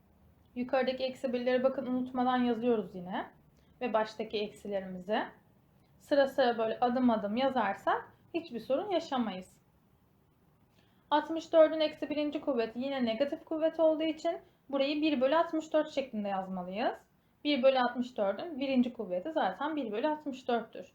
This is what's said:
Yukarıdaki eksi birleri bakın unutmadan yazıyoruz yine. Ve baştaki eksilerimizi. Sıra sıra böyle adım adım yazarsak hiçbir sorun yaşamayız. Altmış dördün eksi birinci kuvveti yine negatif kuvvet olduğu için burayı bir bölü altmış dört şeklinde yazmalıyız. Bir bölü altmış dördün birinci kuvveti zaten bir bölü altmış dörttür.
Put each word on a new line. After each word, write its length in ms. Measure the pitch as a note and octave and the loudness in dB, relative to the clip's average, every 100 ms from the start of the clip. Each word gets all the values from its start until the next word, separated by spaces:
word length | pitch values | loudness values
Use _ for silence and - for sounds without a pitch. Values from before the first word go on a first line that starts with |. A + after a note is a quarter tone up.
| _ _ _ _ _ B3 | _ _ _ _ _ -8
Yukarıdaki 480 | B3 C4 B3 B3+ | 0 2 2 0
eksi 300 | C4 B3+ C4 | -4 -2 -4
birleri 300 | B3 B3 B3+ | -2 2 2
bakın 220 | C4 C4+ B3 | 2 0 -2
unutmadan 520 | B3+ B3+ B3+ B3 B3+ | -2 -2 0 2 2
yazıyoruz 580 | A#3+ A3 B3 A3 F3+ F#3 | 2 2 2 2 -2 -8
yine. 300 | F3 B3+ - - _ _ _ - | -8 -6 -8 -14 _ _ _ -6
Ve 120 | B3 | -2
baştaki 440 | G#3+ G#3+ - G#3+ G#3 | 0 0 -4 -6 -4
eksilerimizi. 840 | G#3 - G#3 G3 F#3+ F#3 F#3 A#3+ - - _ _ _ _ _ _ | -6 -8 -6 -6 -6 -8 -2 -2 -2 -10 _ _ _ _ _ _
Sıra 260 | - C#4 C4+ | 0 4 4
sıra 300 | C4+ B3 A3+ | 4 2 2
böyle 220 | A3 - | -2 0
adım 300 | B3 B3 B3 | 0 4 4
adım 280 | G#3+ G3+ A3+ | 4 0 0
yazarsak 760 | C4+ B3+ G3 G3+ D#4+ A#4 - _ _ | 2 2 0 0 0 -2 -4 _ _
hiçbir 260 | E4+ - A#3 | -8 -6 -8
sorun 300 | - C#4+ G#4 | -2 -2 0
yaşamayız. 640 | E4+ - C4 G#3+ F#3 - - _ _ _ _ _ _ _ _ _ _ _ _ _ _ - | -2 0 -2 -2 -6 -12 -20 _ _ _ _ _ _ _ _ _ _ _ _ _ _ -2
Altmış 420 | D4+ D4+ D#4+ - | 0 0 -6 2
dördün 260 | E4 D#4 D#4+ | 6 6 4
eksi 300 | D4+ D#4 D4+ | -2 -2 -4
birinci 320 | D4 D4 D4+ | -2 -2 -2
kuvveti 380 | D4+ A#3+ A3+ A#3+ | -2 -2 -2 -4
yine 260 | C#4 C4+ A#3 | -4 0 0
negatif 400 | A3 C#4 D#4 - | 0 -2 -4 -6
kuvvet 340 | D#4 D#4+ E4 | -2 0 4
olduğu 240 | D#4+ D4+ | 4 4
için 340 | D#4+ D#4 E4+ F#4+ - _ - | 0 -2 -4 -4 -10 _ -4
burayı 320 | C4+ C#4 D4+ | -2 0 0
bir 200 | D#4 C4 | 0 2
bölü 140 | C4 D#4+ | 4 2
altmış 380 | E4 D#4+ - | 2 -2 0
dört 180 | D#4 D4+ | 0 0
şeklinde 360 | C#4 C4+ G#3+ G3+ | -4 -6 -4 -4
yazmalıyız. 680 | F#3+ F#3+ F#3 F3+ G3 D#4+ - _ _ _ _ | -4 -4 -6 -6 -2 -2 -4 _ _ _ _
Bir 200 | D4 C4+ | 0 4
bölü 160 | C4+ C4 | 6 6
altmış 380 | A#3+ B3 A#3+ - | 2 0 -4 -2
dördün 420 | G3 G3+ F4 C4 | -2 -2 -6 -6
birinci 340 | C4+ B3+ A#3+ | 0 2 2
kuvveti 380 | - F#3+ F3+ D#4+ | -2 -6 -4 -2
zaten 440 | D#4 G3 - D4 D4+ | 0 0 -2 -4 -4
bir 160 | A3 | -4
bölü 160 | G#3 D4+ | -2 -2
altmış 400 | D4+ C#4+ B3+ - | -2 -6 -8 -2
dörttür. 460 | A#3 A3 - - | -2 -4 -12 -18